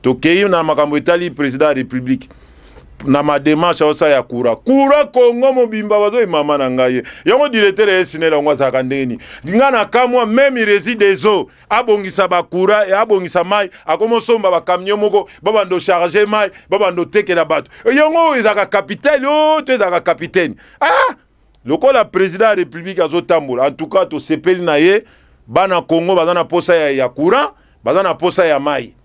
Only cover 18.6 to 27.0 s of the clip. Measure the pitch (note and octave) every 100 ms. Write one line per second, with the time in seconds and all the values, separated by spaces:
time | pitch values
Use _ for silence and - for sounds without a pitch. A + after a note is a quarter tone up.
18.6 | G3 G3+ - - C#4+ C#4+ C4+ D4+ D#4 D#4
19.6 | C4 B3+ F#3+ F3 F3 E3 E3 F#3 D#3+ -
20.6 | - _ D#4 C5+ C5 - _ _ _ _
21.6 | A#2+ D#3 C4 C4 G#3 F#3 F#3+ F3+ A3 G3+
22.6 | D#3 D#3+ F3 F3+ D#3+ E3+ D#3+ E3 C#3+ B2
23.6 | C#3 B2+ D3+ - C#3 D3+ - D#3 E3+ F#3
24.6 | F3 D3 E3+ G#3 G#3+ _ _ _ - C3
25.6 | F#3+ F3 - E3 E3+ F#3 E3 F3 D#3+ F3
26.6 | E3+ E3+ D3+ C3+